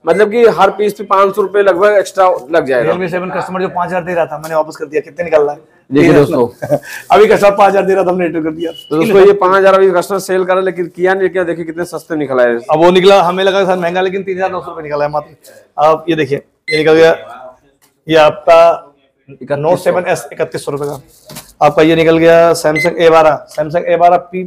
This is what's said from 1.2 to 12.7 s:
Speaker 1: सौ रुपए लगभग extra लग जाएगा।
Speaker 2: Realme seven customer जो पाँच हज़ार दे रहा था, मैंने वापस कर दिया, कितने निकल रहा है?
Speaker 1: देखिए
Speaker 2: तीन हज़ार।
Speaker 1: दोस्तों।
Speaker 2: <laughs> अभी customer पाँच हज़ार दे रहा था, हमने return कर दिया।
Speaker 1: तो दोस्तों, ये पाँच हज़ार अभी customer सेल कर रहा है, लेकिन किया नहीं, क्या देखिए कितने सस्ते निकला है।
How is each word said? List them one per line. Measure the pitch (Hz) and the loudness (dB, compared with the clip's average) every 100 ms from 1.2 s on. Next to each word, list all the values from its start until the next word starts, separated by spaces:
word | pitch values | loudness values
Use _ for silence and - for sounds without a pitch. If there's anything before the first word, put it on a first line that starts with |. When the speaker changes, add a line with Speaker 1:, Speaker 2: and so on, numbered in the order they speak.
| 294 202 | 0 0
Speaker 1:
सौ | |
रुपए | 190 202 | -2 0
लगभग | 196 175 208 | 0 2 2
extra | 208 - 190 185 175 131 | 2 0 0 0 0 -2
लग | 165 139 | -2 0
जाएगा। | 127 117 | -2 0
Speaker 2:
Realme | 175 185 | -2 -4
seven | 180 185 | -6 -6
customer | 175 165 185 | -8 -8 -6
जो | 185 | -6
पाँच | 180 175 | -4 -4
हज़ार | 185 | -6
दे | 170 | -4
रहा | 175 151 | -4 -4
था, | 151 | -6
मैंने | 156 160 | -6 -4
वापस | 151 160 | -4 -8
कर | 151 | -6
दिया, | 151 | -6
कितने | 156 143 | -8 -10
निकल | 170 156 | -2 0
रहा | 147 | 0
है? | 147 _ _ _ | -6 _ _ _
Speaker 1:
देखिए | 135 165 | 2 4
Speaker 2:
तीन | 147 | 4
हज़ार। | 135 123 | 2 0
Speaker 1:
दोस्तों। | 120 - - 147 | -2 -6 -6 -6
Speaker 2:
<laughs> | - - - | -6 -18 0
अभी | 185 208 | 2 4
customer | 185 202 | 4 2
पाँच | 202 196 | 4 2
हज़ार | 196 180 | 2 0
दे | |
रहा | 190 | 0
था, | 180 | 0
हमने | 180 175 | -2 -4
return | 165 | -4
कर | 160 | -6
दिया। | 160 165 | -8 -10
Speaker 1:
तो | - - 151 | -12 -6 -2
दोस्तों, | 165 196 196 | 2 4 4
ये | |
पाँच | 202 185 196 | 4 2 2
हज़ार | 190 | 4
अभी | 190 190 | 4 2
customer | 175 170 196 | 2 -2 -6
सेल | - 190 | -4 -4
कर | 180 | -2
रहा | 185 | -2
है, | 190 | -2
लेकिन | 175 170 | -6 -10
किया | - 185 | -4 -2
नहीं, | 196 185 | 0 -2
क्या | 180 | -2
देखिए | 170 165 165 | -6 -6 -10
कितने | 160 170 | -10 -10
सस्ते | 160 - 160 | -10 -8 -6
निकला | 135 127 | -2 0
है। | 123 120 120 | 0 0 -2